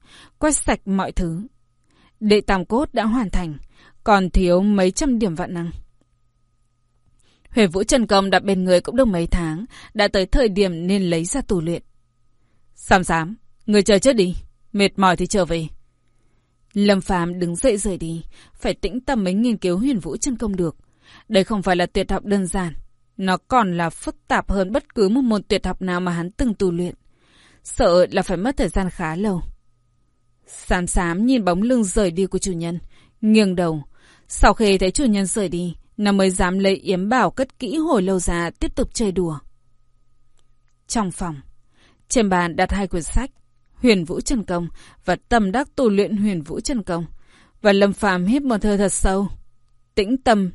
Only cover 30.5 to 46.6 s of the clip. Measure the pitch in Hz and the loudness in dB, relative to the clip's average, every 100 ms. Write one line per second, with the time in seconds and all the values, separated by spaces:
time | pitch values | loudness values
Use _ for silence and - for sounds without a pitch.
30.5 | - - 190 175 - 175 170 233 262 180 | -14 -4 -2 -2 -2 0 0 2 2 2
31.5 | 175 233 254 202 220 196 165 190 185 202 | 0 2 0 0 0 0 0 -2 -2 -4
32.5 | 170 170 175 - - _ _ 214 220 202 | -4 -6 -8 -12 -20 _ _ 2 4 4
33.5 | 180 175 156 139 - _ _ - - 240 | 0 -2 -4 -8 -18 _ _ -14 2 4
34.5 | 202 214 190 185 - 269 202 190 - 190 | 4 4 2 2 0 0 0 0 -2 -4
35.5 | 170 175 156 - - 208 202 190 185 185 | -4 -6 -10 -14 -4 0 2 2 2 0
36.5 | 190 196 196 165 185 196 247 190 - 262 | 2 0 0 0 -2 0 2 0 0 -6
37.5 | - 233 311 320 220 185 190 175 175 170 | -6 -6 -2 0 2 2 0 0 -2 -4
38.5 | - - - 233 - 214 180 175 143 - | -6 -6 -4 -4 -2 -2 -2 -4 -6 -14
39.5 | - _ _ _ _ _ _ _ - _ | -20 _ _ _ _ _ _ _ -20 _
40.5 | _ _ _ - 240 190 - 180 143 - | _ _ _ -6 -4 -4 -6 -8 -10 -16
41.5 | - _ _ _ _ - 254 208 180 175 | -20 _ _ _ _ -2 0 2 2 0
42.5 | 156 185 190 196 180 147 - 262 - _ | 0 0 -2 -2 -4 -2 -2 -2 -8 _
43.5 | _ _ - 247 202 160 180 - 269 185 | _ _ -2 2 2 0 -6 -4 -4 -2
44.5 | 175 170 - - - - 180 - 240 196 | -4 -6 -10 -20 -8 -4 -4 0 0 2
45.5 | 220 285 - 247 196 - 202 208 180 143 | -2 -4 0 2 2 0 0 -2 -2 -6
46.5 | - | -8